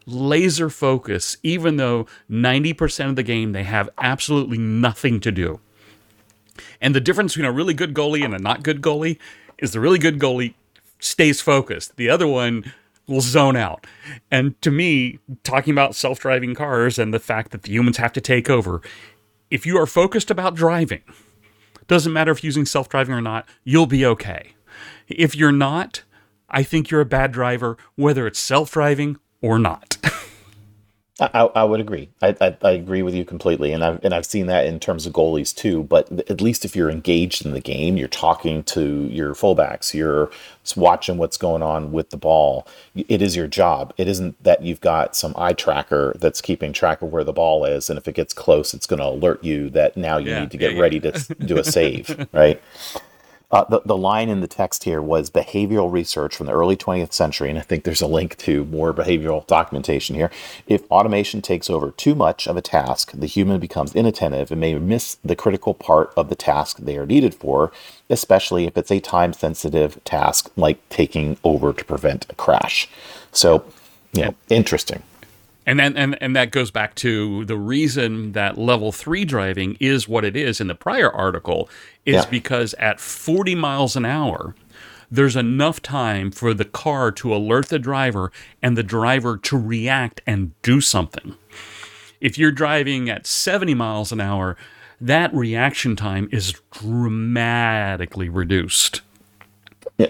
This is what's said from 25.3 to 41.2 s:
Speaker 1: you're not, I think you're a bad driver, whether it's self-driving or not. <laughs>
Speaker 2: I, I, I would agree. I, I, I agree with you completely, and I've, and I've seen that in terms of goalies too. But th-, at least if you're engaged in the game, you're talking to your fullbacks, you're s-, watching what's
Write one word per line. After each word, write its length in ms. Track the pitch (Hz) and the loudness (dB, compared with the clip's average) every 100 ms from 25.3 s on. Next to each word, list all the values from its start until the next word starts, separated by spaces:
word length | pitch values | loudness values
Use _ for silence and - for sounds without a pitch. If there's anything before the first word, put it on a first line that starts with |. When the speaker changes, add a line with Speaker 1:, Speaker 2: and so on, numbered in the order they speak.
| 147 | 4
Speaker 1:
you're 160 | 151 | 4
not, 520 | 143 139 160 190 - - _ _ _ _ | 4 2 -2 -6 -12 -18 _ _ _ _
I 140 | 135 | 0
think 260 | 139 160 147 | 2 0 0
you're 100 | 156 | 0
a 40 | 135 | 2
bad 260 | 135 135 | 0 0
driver, 460 | 123 123 123 120 113 _ - | 0 -2 -2 -4 -6 _ 0
whether 320 | 143 135 113 | 2 2 0
it's 120 | - | -4
self-driving 760 | - 135 151 160 147 143 147 143 _ _ | 0 0 2 0 2 2 -2 -6 _ _
or 180 | 117 110 | 2 4
not. 380 | 104 80 - - | 2 0 -8 -4
<laughs> 40 | - - - - - - - _ _ _ _ - | -4 -6 -14 -20 -20 -20 -20 _ _ _ _ -2
Speaker 2:
I, 100 | - | 0
I, 80 | 117 117 110 | 4 4 4
I 20 | |
would 160 | 110 110 | 2 2
agree. 300 | 107 92 - _ | -2 -8 -10 _
I, 140 | - - | 0 2
I, 160 | 95 - | 0 2
I 100 | - | 2
agree 300 | 185 87 95 | 2 -2 -4
with 140 | 90 90 | -2 -4
you 80 | 87 | -6
completely, 460 | 85 92 80 73 | -4 -2 0 -2
and 120 | 80 | 0
I've, 200 | 82 85 | -2 0
and 100 | 98 | -2
I've 120 | 85 87 | -2 -4
seen 220 | 107 90 | -4 0
that 180 | 90 71 | 2 0
in 140 | 82 | -2
terms 260 | - 82 80 | -6 -6 -4
of 80 | |
goalies 420 | 80 80 78 71 - | 0 2 0 -4 -4
too. 280 | 107 82 | -2 -2
But 260 | 73 82 - | 2 2 2
th-, 200 | 90 - | -6 -6
at 120 | 101 | -2
least 240 | 110 117 101 | 0 -2 -4
if 100 | 95 | -2
you're 140 | 80 | -2
engaged 560 | 80 82 85 87 - 76 | -2 2 2 2 -2 -6
in 80 | |
the 80 | 69 | -6
game, 360 | 67 67 80 92 | -6 -4 -2 0
you're 100 | 65 | -2
talking 540 | - 80 80 82 78 | -2 0 0 -2 -4
to 420 | - - 73 73 71 | -4 -2 -2 -2 -4
your 280 | 67 73 | -4 -6
fullbacks, 600 | 71 104 90 71 - - | 0 2 4 2 -2 -6
you're 360 | 78 78 73 76 - - - - | -2 0 0 0 -4 -20 -16 -10
s-, 100 | - | 2
watching 420 | 87 87 - | 4 4 0
what's 200 | 87 | -2